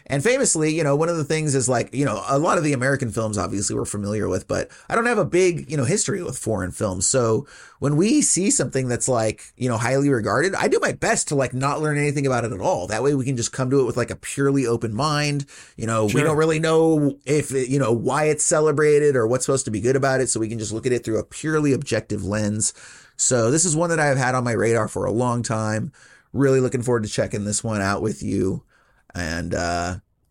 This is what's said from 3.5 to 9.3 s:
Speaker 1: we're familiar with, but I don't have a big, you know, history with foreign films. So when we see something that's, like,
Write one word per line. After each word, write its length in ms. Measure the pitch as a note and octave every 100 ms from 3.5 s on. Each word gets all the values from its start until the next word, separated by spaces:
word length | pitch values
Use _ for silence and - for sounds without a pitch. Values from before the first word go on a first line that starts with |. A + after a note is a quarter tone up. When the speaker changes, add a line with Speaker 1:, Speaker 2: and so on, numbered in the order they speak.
| G2+ G2+ A#2
Speaker 1:
we're 80 |
familiar 440 | A#2 G#2 G2+ G#2+ F#2+
with, 200 | A2 -
but 220 | - - - -
I 80 | G#3
don't 100 | A#3
have 120 | A3+
a 60 |
big, 460 | D#3 F3 F#3 D#3+ C3+
you 60 | D3+
know, 80 |
history 360 | B2 G#3 - F3+
with 140 | F3 -
foreign 360 | - G#2 F#2
films. 340 | - G#2+ F#2 -
So 400 | C3 A2+ A2 - - - -
when 180 | C#3+ D3
we 260 | G#3 D4+
see 280 | - D#3+ G3
something 380 | - B2+ C3 B2+
that's, 200 | A#2 -
like, 440 | B2 A2